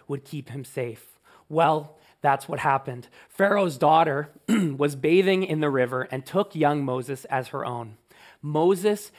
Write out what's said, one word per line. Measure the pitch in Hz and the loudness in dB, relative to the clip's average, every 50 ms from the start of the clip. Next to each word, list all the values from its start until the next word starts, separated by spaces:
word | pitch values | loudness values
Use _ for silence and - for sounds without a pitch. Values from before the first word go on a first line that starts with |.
| _ | _
would | - 143 135 - | -10 -10 -10 -10
keep | - - 147 131 - | -10 -12 -12 -12 -12
him | 120 143 131 | -12 -14 -14
safe. | - - 143 123 120 113 - - - _ _ _ _ _ _ _ | -10 -8 -8 -8 -8 -10 -14 -20 -20 _ _ _ _ _ _ _
Well, | - 151 165 165 156 156 156 147 147 - _ _ _ _ _ | -6 0 2 2 2 2 0 -4 -8 -16 _ _ _ _ _
that's | - 143 139 139 - - | 0 0 0 0 -2 -8
what | - 127 | -8 -2
happened. | - 151 139 135 131 - 123 123 120 - _ - - _ | 0 0 0 0 -2 -6 -10 -12 -14 -18 _ -20 -20 _
Pharaoh's | - - 196 202 202 202 196 175 139 | -2 0 0 2 2 2 0 0 0
daughter | 127 160 147 156 160 170 156 139 139 151 - - - | 2 4 4 6 4 4 2 0 -2 -4 -8 -12 -12
<clears throat> | _ - | _ 0
was | 220 220 185 156 135 135 147 147 143 | 0 2 2 0 0 0 0 0 0
bathing | 135 131 151 165 185 190 190 190 185 190 | -2 0 4 4 6 6 4 2 2 0
in | - 160 156 | 0 -2 0
the | 151 147 | 0 0
river | 139 131 127 120 131 127 127 - | 2 2 0 0 0 -4 -6 -6
and | 131 131 135 | -8 -8 -8
took | - - 190 202 202 - | -2 -2 -2 -2 -2 0
young | 156 151 143 147 147 143 | 2 2 2 2 2 -2
Moses | 135 127 127 127 135 139 127 - | -2 -4 -4 -6 -6 -10 -10 -6
as | - 139 131 127 | -4 -4 -4 -4
her | - - 135 - | -6 -8 -8 -6
own. | 120 123 120 117 110 107 - _ _ _ - - - - _ | -6 -6 -8 -10 -12 -16 -20 _ _ _ -20 -20 -20 -20 _
Moses | - 147 151 151 165 180 196 175 190 208 208 208 - - - | -8 -4 0 2 2 2 2 2 2 0 0 -2 -4 -12 -20